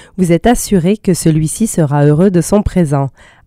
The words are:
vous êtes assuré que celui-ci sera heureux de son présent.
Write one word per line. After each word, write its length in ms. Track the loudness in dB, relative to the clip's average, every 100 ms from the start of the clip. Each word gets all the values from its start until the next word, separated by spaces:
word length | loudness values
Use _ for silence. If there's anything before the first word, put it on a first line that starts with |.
| -18 -4
vous 140 | 0
êtes 160 | 2 2
assuré 480 | 0 0 0 0 -2
que 180 | -2
celui-ci 540 | 0 0 0 -2 -4 -4
sera 380 | -2 -2 2 2
heureux 260 | 4 2
de 80 | 2
son 220 | 0 -2
présent. 480 | 0 -2 0 -2 -4 -8 -20 _